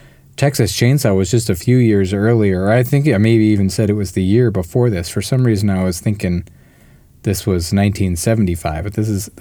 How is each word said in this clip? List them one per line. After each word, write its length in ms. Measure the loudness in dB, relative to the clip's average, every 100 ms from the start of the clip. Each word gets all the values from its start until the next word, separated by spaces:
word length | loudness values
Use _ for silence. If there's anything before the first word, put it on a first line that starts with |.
| -20 _ -18 -2
Texas 340 | -2 0 -2
Chainsaw 420 | 0 2 2 2 0
was 160 | 2
just 180 | 0 -2
a 60 | -4
few 220 | 0 2
years 360 | 4 2 0
earlier. 560 | 0 2 2 2 0 2
I 140 | 2
think 240 | 2 0 2
I 100 | 2
maybe 280 | 4 4 4
even 240 | 2 0
said 200 | 0 0
it 40 |
was 180 | 0 -4
the 100 | -2
year 280 | 0 2 2
before 380 | 0 -2 0 0
this. 180 | -2 -4
For 140 | -6
some 220 | -4 0 0
reason, 240 | 2 0
I 140 | 0
was 160 | -2 -2
thinking 480 | -4 -4 -2 -4 -6 -16 -20 _ -20 -20 -20 _
this 220 | -4 -4 -2
was 260 | -2 0
nineteen 440 | 0 0 0 -2 -2
seventy-five, 680 | 0 0 0 -2 -6 -6
but 100 | -6
this 140 | -4 -4
is 220 | -4 -8 -4